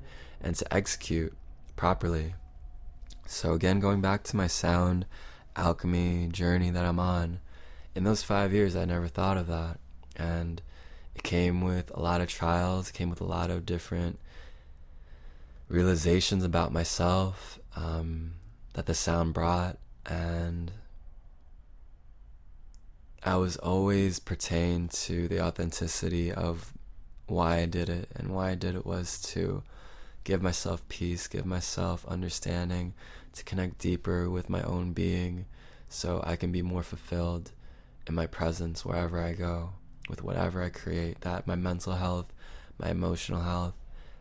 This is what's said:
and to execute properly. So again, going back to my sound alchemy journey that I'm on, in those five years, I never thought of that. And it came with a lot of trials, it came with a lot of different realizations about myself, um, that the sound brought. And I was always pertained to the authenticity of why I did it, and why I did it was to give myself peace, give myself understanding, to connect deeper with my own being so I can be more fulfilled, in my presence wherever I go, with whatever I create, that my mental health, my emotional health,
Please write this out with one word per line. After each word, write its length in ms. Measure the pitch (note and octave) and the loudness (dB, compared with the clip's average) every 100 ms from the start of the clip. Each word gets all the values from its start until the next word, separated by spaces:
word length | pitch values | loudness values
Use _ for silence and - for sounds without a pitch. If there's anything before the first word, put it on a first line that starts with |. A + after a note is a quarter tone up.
| - - - - | -8 -14 -14 -6
and 140 | - | -2
to 180 | - - | -2 2
execute 640 | G2 - - - E2 D#2+ - - - - | 2 2 0 0 0 0 -4 -12 -14 -12
properly. 600 | - F2+ F#2 F2 E2 D#2+ F#2 - - - - - - - - - | 2 4 4 4 2 0 -6 -10 -14 -12 -12 -12 -12 -12 -10 -8
So 260 | - E2+ | -2 2
again, 280 | E2 F#2 G2 | 4 6 6
going 200 | G2 G2+ | 6 4
back 220 | F#2+ G2 | 4 2
to 120 | - G#2 | 0 2
my 100 | F2+ | 2
sound 600 | - E2+ F2 F2+ F2+ F2+ - - - - - | 4 4 6 6 4 0 -6 -14 -16 -10 0
alchemy 720 | F2 E2+ F2+ F2 F2 F2 E2+ | 2 2 2 4 4 2 0
journey 420 | F2 F2 F2+ F2+ | 2 4 6 4
that 140 | F2 | 4
I'm 160 | F2 F2 | 2 4
on, 400 | F2+ F2 E2+ F2+ - - - - - | 4 2 0 -4 -8 -12 -12 -12 -8
in 100 | F#2 | 2
those 180 | G2 G#2 | 4 4
five 300 | - G2+ G2 | 4 4 6
years, 240 | G#2 G2 F2 | 6 6 4
I 80 | |
never 240 | F2 F2 E2+ | 2 2 0
thought 280 | - F#2+ F#2+ | 2 2 2
of 120 | E2+ | 2
that. 320 | E2 E2 - - - - | 0 -2 -6 -10 -16 -12
And 480 | - E2 E2+ E2+ E2+ - - - - - - | -4 0 0 -2 -4 -8 -14 -14 -14 -14 -8
it 80 | |
came 380 | - F2 F2 F2+ | 0 4 4 4
with 280 | F2+ F2+ - | 4 2 -2
a 100 | - | 0
lot 200 | E2+ F2 | 2 2
of 80 | F2 | 2
trials, 600 | - E2+ F2 F2+ F#2 F#2 | 0 2 4 4 2 -2
it 40 | |
came 160 | - F2 | -2 -2
with 100 | E2+ | -2
a 40 | |
lot 260 | F2+ E2+ F2 | -2 0 0
of 160 | F2 F2 | 0 0
different 540 | F2 - F2+ F2 - - - - - - - - - - - - - - - - | -2 -2 0 0 -2 -10 -14 -14 -16 -16 -18 -16 -16 -16 -16 -14 -16 -16 -16 0
realizations 760 | F2 F#2 E2 E2+ F2+ - F#2+ | 6 6 6 6 6 6 4
about 280 | F2+ E2+ E2 | 4 4 4
myself, 840 | E2 E2 - F2 F#2 F#2+ G2 - - - | 2 2 2 4 4 2 -2 -10 -14 -12
um, 600 | - E2 E2 E2 E2 E2 E2+ - - - | -6 -2 -2 -2 -4 -6 -10 -14 -16 -8
that 120 | - - | -4 0
the 80 | |
sound 400 | - - E2+ E2 | 2 4 4 4
brought. 440 | D#2+ E2+ F2 F2+ - - - - | 2 2 4 2 -4 -12 -12 -6
And 640 | E2+ E2+ E2+ E2+ E2+ E2+ G#2+ - - - - - - - - - - - - - - - - - - - - - - - - | -2 0 0 0 -2 -4 -8 -12 -14 -14 -16 -18 -18 -18 -18 -18 -18 -18 -18 -18 -18 -18 -18 -18 -16 -16 -16 -18 -18 -20 -6
I 100 | F#2 | 2
was 220 | F#2 F#2 - | 4 4 0
always 640 | F2 F#2+ G2 G2+ F#2+ F2 | 2 4 6 6 4 2
pertained 720 | - F2 - E2+ F2 F2 F2 | -2 -2 2 4 4 2 0
to 340 | - - F2 E2+ | -2 0 0 2
the 180 | E2+ | 2
authenticity 840 | E2+ - F2 - E2+ - F2 F2 E2+ | 0 0 -2 -2 -2 0 0 2 0
of 420 | F#2 E2+ E2 - - - - - - - | 0 -2 -2 -6 -12 -14 -14 -14 -12 -2
why 300 | E2+ E2 E2+ | 2 4 4
I 100 | E2+ | 4
did 220 | F2+ E2+ | 2 0
it, 220 | E2+ - | -2 -4
and 180 | - F#2+ | -6 -4
why 180 | F#2+ F#2 | 0 0
I 40 | |
did 220 | F2+ F#2 F2+ | 0 0 -2
it 100 | F#2 | -2
was 340 | F2+ F2 - - | -2 -2 -4 -4
to 320 | F2+ F#2 F#2+ - - - - - - | -2 0 -2 -6 -14 -14 -14 -12 -8
give 180 | - F#2 | 0 2
myself 460 | F2+ - F2+ F2 - | 2 2 0 -4 -6
peace, 380 | - F2 E2+ - | -4 -2 -2 -4
give 200 | G2 F#2 | -4 -2
myself 600 | F#2 - F#2 F2+ F2 - | -2 -2 -2 0 -2 -4
understanding, 880 | F2+ F2+ - - F2 F2 F2+ F2+ - - - - | -4 -4 -4 -2 0 0 -2 -2 -8 -14 -18 -16
to 100 | - | -14
connect 360 | - F#2+ F2+ - | -4 -2 -2 0
deeper 520 | F#2 F2 F#2 F2+ F2 | 0 0 2 0 2
with 180 | F2+ F2 | 0 -2
my 140 | F2+ | -2
own 300 | E2+ F2+ F2+ | 0 -2 -2
being 540 | F2 F2+ F2+ F2 F2+ F#2+ - - - - | 0 2 2 0 -4 -8 -14 -18 -18 -10
so 340 | - F2 E2+ | -4 -2 0
I 120 | - F2 | 0 0
can 160 | F2+ | 0
be 100 | F2+ | 0
more 220 | F2+ F2+ | 0 -2
fulfilled, 640 | - - - F2 E2+ F2 - - - - - - - | -4 -8 -4 0 0 0 -6 -14 -16 -18 -18 -12 -2
in 60 | |
my 120 | E2 E2 | 0 0
presence 580 | - E2 E2 E2+ D#2+ | 0 0 2 -2 -2
wherever 360 | - E2+ E2+ F2 | -2 0 0 0
I 140 | E2+ | 0
go, 400 | F2 F2 E2+ F2 F#2+ - - - | 0 -2 -2 -4 -8 -14 -14 -8
with 160 | - | -6
whatever 380 | F#2 F2 F2 F2+ | -2 0 0 0
I 80 | F2+ | -2
create, 500 | - E2+ E2+ E2+ - | -4 -2 -2 -2 -4
that 260 | F2+ F2+ - | -4 -2 0
my 80 | |
mental 400 | F2+ F2+ F2 - | 0 0 0 -2
health, 380 | F2+ F2+ F2 F2 - - - - - | 0 0 0 -4 -10 -14 -14 -14 -4
my 120 | F2 | -2
emotional 520 | F2 F2 E2+ - F2 | 0 0 0 -2 0
health, 320 | F2 F2 F2 - - - - - | 0 0 -2 -4 -12 -14 -14 -12